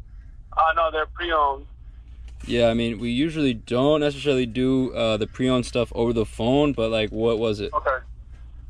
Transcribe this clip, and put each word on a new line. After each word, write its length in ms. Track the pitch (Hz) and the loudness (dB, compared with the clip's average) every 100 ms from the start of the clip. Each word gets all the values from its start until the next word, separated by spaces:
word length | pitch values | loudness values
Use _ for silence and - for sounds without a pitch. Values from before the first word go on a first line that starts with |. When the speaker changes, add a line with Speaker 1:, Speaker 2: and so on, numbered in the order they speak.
| - - - - - - | -16 -16 -18 -18 -8 0
Speaker 1:
Uh, 160 | 160 160 | 2 4
no, 140 | 160 | 0
they're 160 | 156 151 | 0 -4
pre-owned. 600 | - 170 160 143 139 143 - - - - - - - - | -4 -2 2 2 0 -8 -18 -18 -18 -18 -16 -16 -12 -2
Speaker 2:
Yeah, 220 | 117 117 | 4 4
I 60 | |
mean, 240 | 117 117 107 | 4 0 -2
we 100 | 120 | -2
usually 440 | 120 160 156 143 | 0 0 2 0
don't 460 | 113 - 117 139 151 | 0 -2 2 4 4
necessarily 440 | 147 139 139 131 | 2 0 0 2
do, 480 | 123 113 127 131 131 | 0 0 2 2 0
uh, 220 | - 113 107 | 0 0 0
the 100 | 107 | -2
pre-owned 380 | - 127 127 | 0 2 2
stuff 260 | 117 123 117 | 0 -2 -2
over 180 | - 117 | 0 0
the 140 | 117 107 | 2 0
phone, 480 | - 113 139 147 | 0 2 4 4
but, 160 | 120 113 | 2 0
like, 180 | 113 107 | 2 0
what 280 | 107 113 113 | 0 2 2
was 200 | 113 104 | 0 -2
it? 120 | 98 | -2
Speaker 1:
Okay. 240 | 147 139 131 - - - - - - | -2 -2 -2 -6 -18 -18 -18 -18 -16